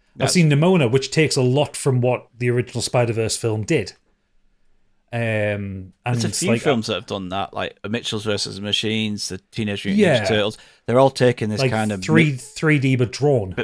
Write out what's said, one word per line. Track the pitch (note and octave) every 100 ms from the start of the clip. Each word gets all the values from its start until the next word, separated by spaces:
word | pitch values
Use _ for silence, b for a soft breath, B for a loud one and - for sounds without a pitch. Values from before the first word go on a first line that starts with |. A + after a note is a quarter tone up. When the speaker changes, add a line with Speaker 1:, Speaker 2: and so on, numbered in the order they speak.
| _ -
Speaker 1:
Yes. | C3+
Speaker 2:
seen | F3+ D#3
Nimona, | C#3+ E3+ F#3 B2
which | C3+ C3+
takes | - D3+ -
a |
lot | B2+ C3+ C#3
from | - C#3+ B2+
what | B2 A#2+ - A#2
the | B2
original | A#2+ A#2 A#2+
Spider-Verse | - B2 A#2 A2+ A2 -
film | A#2 G#2+
did. | G2+ D#3+ F2+ - _ _ _ _ _ _ _ _ _ _ _
Um, | A#2 A2+ G#2+ G#2 G2+ G2 F#2+ F#2 _ B2
and | A#2+
Speaker 1:
There's |
a | A2
few | - -
Speaker 2:
like, | A#2
Speaker 1:
films | D#3 A#2+ A2
that |
have | F#2 A2
done | G#2 F#2
that, | F#2+ F#2
like | G#2 F#2 -
the | G2+
Mitchells | A#2 - A2
versus | G#2+ G#2 - G2
the |
Machines, | G#2 G2+ A2 A2 G#2+ G#2 -
the | F#2 -
Teenage | - G#2+ G2+
Mutant | - G3+
Speaker 2:
Yeah. | F#3+ B2+
Speaker 1:
Ninja | G#2
Turtles. | G#2+ G#2 A2 B B -
They're | B2
all | C3+
taking | - B2+ A#2 G#2+
this | G#2+
Speaker 2:
Like | C3+
Speaker 1:
kind | A2 A2
of | G2+
Speaker 2:
three, | F#2+ D#3+ D#3
Speaker 1:
mi-, | C3
Speaker 2:
three | - - D#3+ D3+
D | C3 B2+
but | A#2+
drawn | - C#3+ C3 F#2+
Speaker 1:
but |
Speaker 2:
kind | F2+